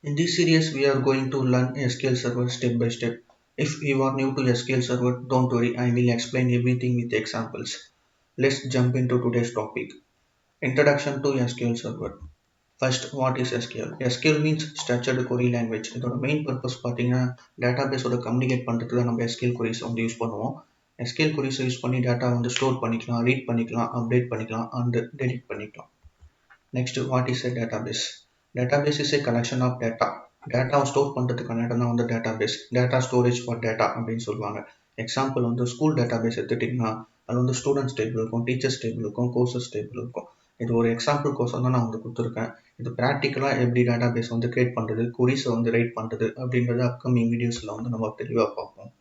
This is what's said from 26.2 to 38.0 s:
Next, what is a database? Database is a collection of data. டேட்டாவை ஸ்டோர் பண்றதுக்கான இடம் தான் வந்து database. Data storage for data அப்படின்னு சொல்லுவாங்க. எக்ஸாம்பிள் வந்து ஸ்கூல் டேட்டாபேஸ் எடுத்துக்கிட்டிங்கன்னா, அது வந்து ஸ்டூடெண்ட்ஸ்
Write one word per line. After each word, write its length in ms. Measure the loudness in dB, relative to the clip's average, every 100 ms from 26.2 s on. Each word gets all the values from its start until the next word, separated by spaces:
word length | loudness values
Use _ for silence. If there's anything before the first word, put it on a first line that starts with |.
| -20 _ _ -20 _ -4
Next, 200 | -2 -2 0
what 180 | 0 0
is 120 | -2 -2
a 20 | -2
database? 440 | -4 -4 -6 -6 -6 -10 _ _ _ -4
Database 400 | 2 2 2 0
is 80 | 2 2
a 40 | 2
collection 340 | 0 0 0 0
of 80 | 0
data. 240 | -4 0 -2 -2 -16 _ -4
டேட்டாவை 340 | -2 2 2 2
ஸ்டோர் 240 | 2 0
பண்றதுக்கான 480 | 0 -2 -2 -4 -2 0
இடம் 140 | 0
தான் 80 | 2
வந்து 120 | 2 0
database. 400 | 0 -2 0 -2 -2 -2 0
Data 220 | 4 2 4
storage 320 | 4 4 2
for 100 | -2 -4
data 220 | -2 0 0
அப்படின்னு 300 | 0 -4 -4 -4
சொல்லுவாங்க. 320 | -6 -6 -6 -10 _ _ -10
எக்ஸாம்பிள் 440 | -6 -2 0 0 0
வந்து 160 | 0 -2
ஸ்கூல் 240 | 2 2 4
டேட்டாபேஸ் 380 | 2 2 0 -2
எடுத்துக்கிட்டிங்கன்னா, 500 | -2 -2 0 0 -2 -2 -10 _ -4
அது 80 | 0
வந்து 120 | 2 0
ஸ்டூடெண்ட்ஸ் 360 | 0 0 0 -2